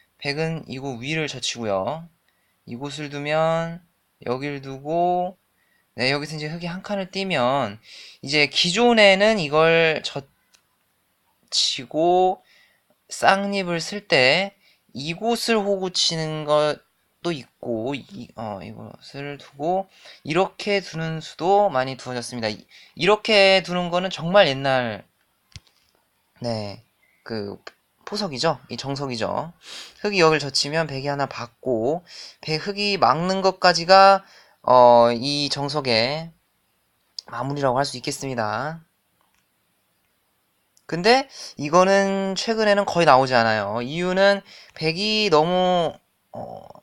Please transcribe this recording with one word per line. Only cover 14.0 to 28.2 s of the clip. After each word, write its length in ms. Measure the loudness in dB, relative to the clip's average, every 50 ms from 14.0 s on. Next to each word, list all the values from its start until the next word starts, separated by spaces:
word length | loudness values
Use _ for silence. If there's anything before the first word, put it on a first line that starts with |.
| -4 2
때 480 | 4 6 6 6 4 2 0 -4 _ _ _ _ _ _ _ _ -14
이곳을 640 | -12 -8 -8 -8 -6 -2 -2 -2 -2 0 0 0 0
호구 340 | 2 0 -2 -2 -4 -4 -2
치는 520 | -2 -2 -2 -2 -4 -4 -6 -6 -6 -2
것도 880 | 0 2 2 2 0 -2 -6 _ _ _ _ _ _ _ _ -6 -6 -6
있고, 600 | -6 -10 _ _ -14 -8 -6 -6 -6 -4 -6 -6
이, 340 | -8 -10 -14 -16 -16 -16 -16 -14
어, 240 | -12 -10 -10 -10 -10 -12
이것을 760 | -14 -16 -16 -18 -20 -20 -20 -20 -18 -16 -14 -12 -12 -14 -16
두고 500 | -18 -20 _ -8 -4 -2 -2 -2 -4 _ _ _ -20 -20 -20 -16 -8
이렇게 560 | -4 0 0 0 -2 -4 -8 -4 -2 -2 -2
두는 400 | -4 -6 -8 -8 -6 -6 -6 -8
수도 480 | -10 -14 -10 -4 0 2 4 4 4 2
많이 280 | 2 0 -2 -2 -6
두어졌습니다. 520 | -10 -10 -10 -8 -8 -8 -8 -8 -6 -4 -6
이, 180 | -6 -6 -12 _ -20 -20 -20 _ -8
이렇게 680 | -2 2 2 2 2 2 2 4 6 6 6 4 2 0
두는 260 | -2 -4 -4 -4 -2
거는 200 | -2 -4 -4 -4
정말 380 | -8 -6 -4 2 4 4 4 4
옛날, 580 | 2 -2 -2 0 0 0 0 -2 -6 -8 -12 _ _ _ _ _ _ _ _ _ -20 -20 _ _ _ _ _ _ _ _ _ _ _ _ _ _ _ -10
네, 420 | -6 -6 -6 -6 -6 -10 -12 -16 _ _ _ _ _ _ _ _ -14
그 360 | -10 -8 -8 -8 -8 -12 -14 -16 -20 _ _ _ _ _ _ -16
포석이죠. 520 | -10 -8 -6